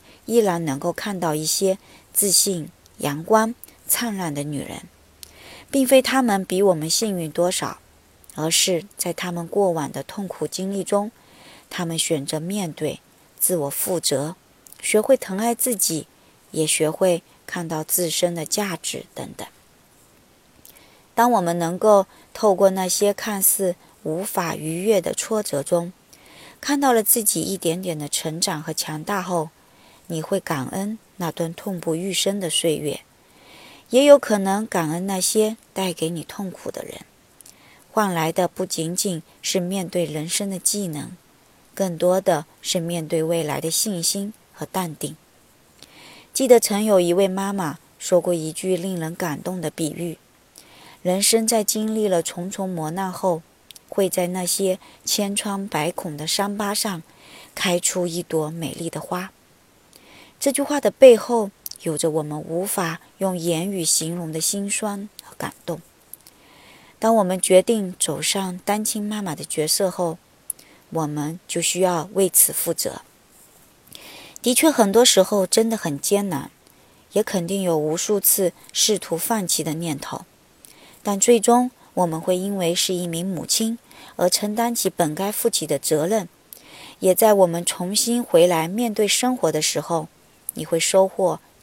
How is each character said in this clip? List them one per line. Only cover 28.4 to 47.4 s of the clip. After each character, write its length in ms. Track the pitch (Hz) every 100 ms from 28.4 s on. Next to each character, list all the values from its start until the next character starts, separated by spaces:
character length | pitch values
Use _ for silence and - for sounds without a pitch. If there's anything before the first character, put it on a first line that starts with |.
长 220 | - 160
和 100 | 156
强 300 | 156 - 156
大 180 | 160 202
后， 280 | 180 175 156 _ _ _ - - -
你 160 | 165
会 160 | 156 196
感 280 | - 151 127
恩 320 | - 202 220 _ -
那 160 | 175
段 200 | - 170
痛 280 | 170 - 185
不 160 | 170 160
欲 160 | 190
生 260 | 175 - 202
的 120 | 180
岁 260 | - 170 147
月， 240 | 147 - - _ _ - - - - - -
也 140 | 240
有 140 | 285 285
可 180 | - 208
能 300 | 190 196 220
感 240 | 185 160
恩 160 | 165 190
那 120 | 190
些 380 | 180 220 214 220 _
带 220 | - 190
给 160 | 165 160
你 120 | 170
痛 280 | - - 190
苦 200 | - -
的 140 | -
人， 160 | - - - _ _ _ - - - - -
换 220 | - 208
来 180 | 170 160
的 160 | 165 175
不 200 | - 185
仅 280 | - 160
仅 280 | 180 202 165 - -
是 180 | - 190
面 300 | 175 196 175
对 160 | 180
人 240 | 160 151 156
生 220 | - 202
的 80 | 185
技 300 | - 202 190
能， 280 | 151 120 175 _ _ _ _ _
更 220 | - 190 165
多 240 | 180 185
的 240 | 190 160 156 -
是 180 | - 185
面 300 | 165 170 156
对 140 | 165
未 200 | 160 170
来 160 | 151 143
的 100 | 160
信 320 | 160 220 185
心 320 | 165 202 202 - _
和 140 | - 151
淡 280 | 190 175
定。 220 | 143 147 156 _ _ _ _ _ _ - - - - -
记 140 | - 262
得 140 | 233
曾 240 | - 202
有 160 | 220 196
一 120 | 175
位 140 | 175 196
妈 260 | 185